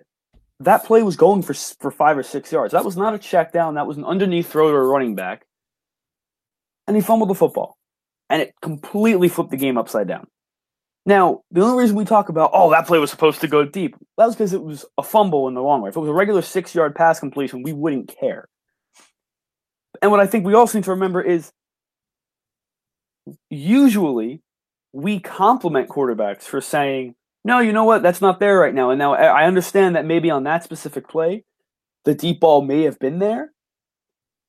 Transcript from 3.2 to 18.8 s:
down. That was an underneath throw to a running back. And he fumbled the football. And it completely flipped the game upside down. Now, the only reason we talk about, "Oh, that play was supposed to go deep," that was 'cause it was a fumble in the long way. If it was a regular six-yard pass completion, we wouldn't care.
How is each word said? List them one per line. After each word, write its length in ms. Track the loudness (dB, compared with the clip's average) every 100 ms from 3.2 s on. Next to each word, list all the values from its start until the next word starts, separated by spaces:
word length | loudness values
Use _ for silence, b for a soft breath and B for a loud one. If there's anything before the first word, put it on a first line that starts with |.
| -2 -2 0
down. 220 | -2 -2
That 120 | -4 -8
was 100 | -8
an 80 |
underneath 460 | -6 -2 -2 -2 -2
throw 200 | 0 2
to 60 | 2
a 100 | 2
running 280 | 0 -2
back. 300 | -6 -10 -12 _ _ _ _ _ _ _ _ _ _ _ _ _ _ -2
And 100 | 0
he 60 |
fumbled 280 | 2 0 0
the 40 |
football. 420 | 2 0 0 -8 _ _ _ _ _ -4
And 100 | -4
it 140 | -4 _
completely 640 | -12 -12 -8 0 0 2 2
flipped 220 | 0 -6
the 60 | -4
game 200 | -2 -4
upside 320 | -4 -4 -6
down. 200 | -8 -14 _ _ _ _ _ _ _ 2
Now, 360 | 4 2 0 _
the 120 | 0
only 200 | 2 2
reason 140 | 2 0
we 100 | 2
talk 240 | 0 0
about, 200 | 0 2
"Oh, 160 | 4 4
that 160 | 4 2
play 120 | 0
was 120 | 0
supposed 320 | 0 0 0
to 60 | 0
go 160 | 0
deep," 300 | 0 -4 -8 -8 _ 0
that 80 |
was 120 | 0 2
'cause 180 | -4
it 80 | -4
was 240 | -8 -14 -10 -8
a 60 |
fumble 460 | 0 0 2 0 -2
in 60 |
the 80 | -4
long 200 | -2 -2
way. 80 | -2
If 60 | -8
it 40 |
was 80 | -4
a 60 |
regular 260 | -2 0 0
six-yard 540 | -2 -6 -4 -2 -2
pass 260 | 2 0 0
completion, 420 | -4 -6 -8 -8
we 120 | -10
wouldn't 340 | -6 -4 -4 -8
care. 400 | -6 -6 -6 -14 _ _ _